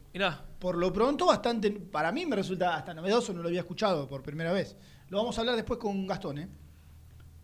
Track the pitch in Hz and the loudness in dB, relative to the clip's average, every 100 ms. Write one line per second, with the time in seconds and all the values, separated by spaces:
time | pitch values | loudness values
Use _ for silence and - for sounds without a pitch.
0 | - 180 190 147 - - 180 170 180 185 | -12 -2 -2 -2 -10 -4 -2 2 2 4
1 | 247 285 359 262 240 233 202 208 170 151 | 2 6 6 6 2 2 0 0 -4 0
2 | 165 262 349 214 170 185 180 160 175 160 | 0 0 0 0 0 0 2 0 -4 -4
3 | 185 233 233 175 170 175 170 160 214 165 | 2 2 2 -2 0 0 -2 0 2 2
4 | 139 139 151 151 165 190 - - - - | 0 -8 -8 -4 0 0 0 -8 -20 -20
5 | - 196 233 226 240 226 220 226 208 196 | -4 -2 0 0 0 0 0 -2 -2 -2
6 | 190 185 165 139 185 - - - - - | -2 -4 -4 -6 -10 -14 -20 -20 -20 -20
7 | - - - - | -20 -20 -20 -20